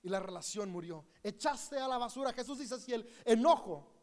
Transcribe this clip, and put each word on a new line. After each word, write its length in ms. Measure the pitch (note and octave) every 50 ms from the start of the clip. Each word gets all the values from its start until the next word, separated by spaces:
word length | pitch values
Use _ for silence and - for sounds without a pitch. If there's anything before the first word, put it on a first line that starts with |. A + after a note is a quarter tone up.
| -
y 60 | F3+
la 120 | G3 F#3+
relación 500 | F#3 F#3 F#3 F3 D3 - - G#3+ G#3 G3
murió. 360 | F3+ F3 E3 E3+ E3 D#3 D3 - _ _ _
Echaste 560 | G3+ G#3 - - D4+ C#4 A#3+ - - C#4+ C#4
a 100 | C4 C4
la 80 | B3+
basura. 360 | B3 A#3+ A#3 A#3+ B3 C4+ C4 -
Jesús 260 | - B3 A#3 C#4+ B3
dice, 200 | C#4+ G#3+ B3 B3
si 140 | G3+ - B3
el 160 | A3+ A3 - - - -
enojo 680 | - A3+ A3+ A#3+ D#4+ E4 - - G3+ E3+ C#3+ - - - -